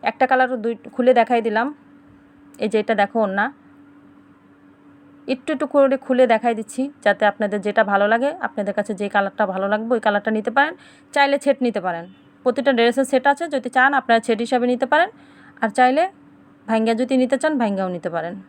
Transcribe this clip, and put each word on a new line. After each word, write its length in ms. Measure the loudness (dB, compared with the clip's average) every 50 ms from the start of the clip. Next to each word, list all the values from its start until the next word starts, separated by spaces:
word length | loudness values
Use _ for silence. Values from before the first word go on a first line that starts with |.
| -4 -6
একটা 140 | 0 0 0 2
কালার 180 | 4 2 2 0 -2 -4 -4
দুই 100 | -6 -6 -6 -10 -18 -6
খুলে 180 | 0 2 4 4 4
দেখাই 200 | 4 2 2 0 0
দিলাম। 200 | 0 -2 -2 -2 -2 -6 -12 -20 -20 -20 -20 _ -20 -20 -20 _ _ _ -20 -20 -20 -10 -6 -6
এই 40 | -2 0
যে 40 | -2 0
এটা 120 | 0 0 0 0
দেখো 160 | 0 0 -2 -2
ওড়না, 220 | 0 0 -2 -4 -4 -4 _ _ -20 -20 -20 -20 -20 -20 -20 _ -20 -20 -20 -20 _ -20 _ _ _ _ _ _ -20 -20 _ _ -20 -20 -20 -20 -20 -20 -20 -8 -8
একটু 200 | -8 -8 -4 -6 -4
একটু 120 | -4 -4 0 2
করে 240 | 4 4 4 2 -2 -2
খুলে 180 | -2 2 2 4 4 4
দেখাই 220 | 2 2 -2 -4 -4
দিচ্ছি, 240 | -8 -12 -6 -6 -6 -6 -6 _ 0
যাতে 180 | 0 0 2 2 0 0
আপনাদের 260 | 0 -4 -4 -4 -4 -4
যেটা 160 | -2 0 0 0 2 2
ভালো 140 | 2 2 2 2
লাগে, 180 | 2 0 -2 -4 -4 -8
আপনাদের 280 | -8 -6 -6 -6 -4 -4 -4
কাছে 140 | -4 -6 -4 -6
যে 60 | -6 -2 0
কালারটা 300 | 0 -2 -2 -2 -2 -2 -2 -2
ভালো 140 | -4 -2 -2 -2
লাগবে 180 | -4 -2 -2 -2
ওই 60 | 0 0
কালারটা 240 | 0 0 0 -2 -2 -4 -2
নিতে 120 | -4 -2 0
পারেন, 160 | 0 0 0 -2 -12 -20 -20 -20 _ _ _ 0
চাইলে 220 | 0 2 2 2 0 0
সেট 140 | 0 -2 0 0
নিতে 140 | -4 -2 -2 -6
পারেন। 180 | -6 -6 -6 -10 -14 -20 _ _ -20 _ _ _
প্রতিটা 260 | -2 -2 0 0 0 2
ড্রেসের 300 | 4 2 2 2 0 -2 2
সেট 140 | 0 0 2 2 0
আছে, 120 | 0 -2 -4 -4
যদি 140 | -4 -6 -2 0
চান 140 | 2 2 4 2 0
আপনারা 200 | 0 2 0 0 2
সেট 120 | 0 -2 -2 -2
হিসাবে 220 | -2 -2 0 0 0 0
নিতে 140 | -2 0 0 2
পারেন, 160 | 2 2 0 -2 -16 -20 -20 -20 -20 -20 -20 -10 -6 -6
আর 80 | -4 2 2
চাইলে 260 | 2 4 4 2 0 -2 -4 -12 -20 -20 -20 _ -20 _ _ _ _
ভাঙ্গা 260 | -4 -2 0 0 0 0 0
যদি 140 | 0 0 2 0 2
নিতে 140 | 2 0 0 0
চান 100 | -2 0 0 -2
ভাঙ্গাও 260 | -2 -2 -2 -4 -4 -6
নিতে 140 | -6 -8 -6 -6
পারেন। 200 | -6 -6 -6 -10 -12 -16